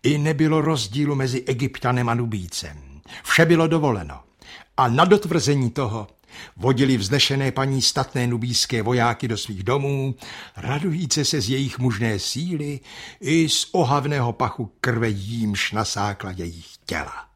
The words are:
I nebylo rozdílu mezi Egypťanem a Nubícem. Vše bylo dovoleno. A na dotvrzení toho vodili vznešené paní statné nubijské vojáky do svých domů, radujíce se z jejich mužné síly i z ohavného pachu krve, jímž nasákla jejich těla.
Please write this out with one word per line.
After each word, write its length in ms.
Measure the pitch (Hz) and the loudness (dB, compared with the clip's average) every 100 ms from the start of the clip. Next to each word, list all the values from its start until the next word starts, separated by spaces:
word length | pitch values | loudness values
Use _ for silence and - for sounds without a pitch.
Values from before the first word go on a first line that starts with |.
I 160 | 123 147 | 2 2
nebylo 420 | 147 147 156 156 | 0 2 4 4
rozdílu 540 | 151 151 104 123 147 | 2 0 -2 -2 0
mezi 300 | 143 131 127 | 0 0 -2
Egypťanem 640 | 123 127 131 - 127 123 120 | -2 -2 -2 -2 0 2 2
a 60 | |
Nubícem. 840 | 120 120 107 87 - 80 76 69 69 - - | 0 0 -4 -6 -10 -10 -14 -18 -20 -20 -16
Vše 240 | - - 165 | 0 4 6
bylo 200 | 165 165 | 6 4
dovoleno. 560 | 165 147 107 78 67 - _ - - - - | 2 2 0 -4 -14 -18 _ -20 -20 -12 0
A 120 | 127 | 2
na 160 | 123 | 4
dotvrzení 680 | 180 202 180 170 135 143 123 | 6 6 4 0 2 2 2
toho 380 | 127 127 110 104 _ _ - - - | 0 -4 -4 -10 _ _ -20 -20 -2
vodili 400 | 123 123 135 127 | 2 4 4 2
vznešené 560 | 101 139 - 139 135 | 2 2 2 2 0
paní 300 | 127 135 135 | 0 0 2
statné 440 | 117 - 131 127 120 | 0 0 -2 -2 -2
nubijské 560 | 120 120 117 - 117 | 0 -2 -2 0 0
vojáky 460 | 110 123 117 113 123 | 0 2 2 0 -2
do 80 | 110 | -4
svých 260 | - 98 | -6 -6
domů, 520 | 92 139 139 139 135 120 - - - - | -2 0 0 -2 -4 -6 -12 -16 -16 -12
radujíce 680 | - 143 180 160 156 151 | -6 -4 -2 -4 -2 -2
se 160 | 139 151 | 0 -2
z 100 | 104 | -2
jejich 280 | 131 139 - | -2 -2 -2
mužné 400 | 127 101 113 104 | -2 0 -2 -2
síly 600 | - - 175 160 147 139 - - - - | -4 -6 -4 -4 -6 -8 -12 -18 -18 -10
i 280 | - 165 160 | 0 2 2
z 200 | - - | 0 0
ohavného 600 | 185 135 143 139 147 120 | 2 4 2 2 0 0
pachu 400 | 113 120 - 110 _ | 0 -2 -2 -8 _
krve, 280 | - 113 113 | -2 0 0
jímž 640 | 101 98 117 107 98 - | -2 -6 -2 -2 -2 -2
nasákla 580 | 110 104 - 101 98 98 | -2 -2 -2 -2 -4 -10
jejich 460 | 92 85 85 - - - | -8 -10 -10 -18 -18 -8
těla. 420 | 80 78 - - | -6 -6 -12 -16